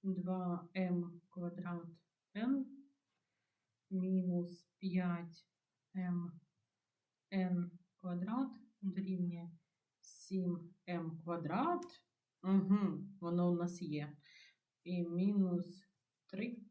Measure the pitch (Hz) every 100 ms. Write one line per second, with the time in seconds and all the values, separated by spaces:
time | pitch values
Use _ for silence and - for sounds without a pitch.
0 | 196 185 180 185 180 175 - 190 185 175
1 | 170 - _ - 175 180 170 175 170 170
2 | _ _ _ 202 240 277 262 - - _
3 | _ _ _ _ _ _ _ _ _ 190
4 | 185 185 180 175 175 - - _ 190 180
5 | 180 175 170 170 _ _ _ _ _ 190
6 | 180 175 175 - _ _ _ _ _ _
7 | _ _ _ 196 185 180 175 - _ _
8 | 185 175 185 240 269 - - _ 196 185
9 | 190 185 175 170 170 - _ _ _ _
10 | - - - 190 180 170 170 - - 175
11 | 165 165 165 170 151 185 302 349 - -
12 | _ _ _ _ 185 196 190 202 190 151
13 | - - 170 175 175 175 175 - 165 147
14 | 147 - - - - _ _ _ 170 180
15 | 170 170 196 208 185 175 - - - _
16 | _ _ _ 190 240 240 -